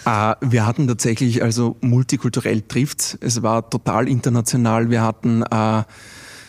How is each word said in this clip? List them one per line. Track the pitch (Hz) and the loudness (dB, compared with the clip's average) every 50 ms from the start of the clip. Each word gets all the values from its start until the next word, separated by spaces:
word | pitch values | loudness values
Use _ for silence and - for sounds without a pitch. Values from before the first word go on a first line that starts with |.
| - | -2
Äh, | 120 113 104 107 110 - - | 0 2 2 2 2 0 0
wir | - 127 117 117 107 | 0 0 2 2 2
hatten | 110 117 - 151 | 2 0 0 0
tatsächlich, | 120 120 104 - 123 113 - 131 120 113 - | 0 0 0 -2 -2 0 0 0 0 0 0
also | - 117 110 120 120 117 117 - | 0 0 0 0 0 -2 -2 -2
multikulturell | - 123 120 123 131 - 151 131 - 123 - 131 - 104 107 113 | 0 2 2 2 2 2 -2 -2 -2 -2 -2 -2 -2 0 -2 -2
trifft's. | 101 - - 120 135 147 - - - - - - | -4 -4 -2 -2 -2 -2 -2 -6 -8 -8 -8 -6
Es | - 127 120 117 | -4 -4 -4 -2
war | 113 110 113 117 113 - | 0 0 0 0 -2 -2
total | - 120 - - 95 107 127 139 | -6 -4 -2 -2 0 0 0 0
international. | 139 120 - 135 117 120 117 - - 127 117 113 110 117 117 117 | 0 0 0 0 0 0 0 0 0 0 2 2 2 2 2 2
Wir | 117 113 | 2 2
hatten, | 113 110 110 - - 123 113 113 | 0 0 -2 -2 -2 0 0 0
äh, | 117 - - 110 110 110 110 110 107 - - - - - - - - - - - - | 0 0 0 0 0 2 0 0 -2 -4 -10 -20 -20 -20 -20 -20 -20 -20 -20 -20 -20